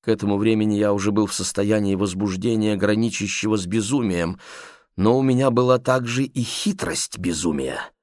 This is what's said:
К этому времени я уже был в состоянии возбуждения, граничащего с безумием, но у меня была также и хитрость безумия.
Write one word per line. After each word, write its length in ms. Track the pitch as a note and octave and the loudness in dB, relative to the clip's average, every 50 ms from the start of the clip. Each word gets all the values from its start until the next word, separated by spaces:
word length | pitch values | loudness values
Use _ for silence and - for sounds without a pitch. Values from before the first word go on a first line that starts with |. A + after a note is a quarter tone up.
К 60 | _ | _
этому 300 | - A2+ G2+ G#2 G#2 G2+ | 0 -2 0 0 -2 0
времени 380 | G2 G#2+ A2+ A2 G#2+ G#2+ G#2+ G#2 | 2 2 2 2 2 2 2 2
я 160 | G#2 G#2 G#2 | 2 2 2
уже 200 | G2+ G2+ F#2+ G#2 | 2 2 0 0
был 160 | G2+ G#2+ G#2+ | 2 2 0
в 60 | G2 - | 0 -2
состоянии 600 | - F#2 - - - G2+ G#2 G#2+ G#2+ G#2 G2 G2 | -6 -6 -6 -2 -2 0 2 2 2 2 0 0
возбуждения, 800 | F#2 G2+ G2 F2+ F#2+ G#2 G2+ F#2 F#2 F#2+ A#2+ A#2 A2 G#2+ G#2+ G#2 | 0 0 -2 -2 -2 -2 -2 -2 -2 -2 0 0 2 2 0 0
граничащего 800 | F#2+ G2 G2+ G#2 G#2+ A2+ A#2 - - G#2 G2 - - - A2 G#2+ | 0 0 0 2 2 0 -2 -2 -4 -6 -4 -4 -4 -2 0 0
с 120 | G#2 F#2 | 0 -2
безумием, 720 | F2 F#2+ A2+ G#2+ G2+ C3+ C#3+ A#2+ G#2 F2+ F2 E2+ E2 F#2 F#2+ - - - - - - - _ _ _ _ | -2 -2 -2 0 0 0 0 0 0 0 0 -2 -2 -4 -8 -12 -20 -20 -20 -20 -20 -20 _ _ _ _
но 200 | - F#2+ A2 A#2+ | 0 2 4 4
у 60 | C3 | 4
меня 300 | C3+ C3 B2+ B2 C3+ C3+ | 4 4 2 4 4 4
была 260 | A#2+ A#2+ B2+ B2 B2+ | 4 4 4 4 4
также 460 | B2 B2 - B2+ C3 B2 A#2 A#2 B2+ C#3 | 2 4 2 0 0 0 -2 -2 -2 -4
и 180 | C3+ _ C3 | -2 _ -4
хитрость 800 | A#2 G#2 - - - G#3 G3+ G3 - - - - - - - - | -4 -4 -4 -4 -2 -2 -2 -2 -4 -6 -4 -6 -6 -8 -8 -6
безумия. 720 | F2+ F2+ E2 D2+ D#2+ E2+ D#2 C#2 C2 C2 C2 B1 - - _ _ | -4 -4 -4 -2 -2 -2 -2 -2 -4 -6 -6 -8 -10 -12 _ _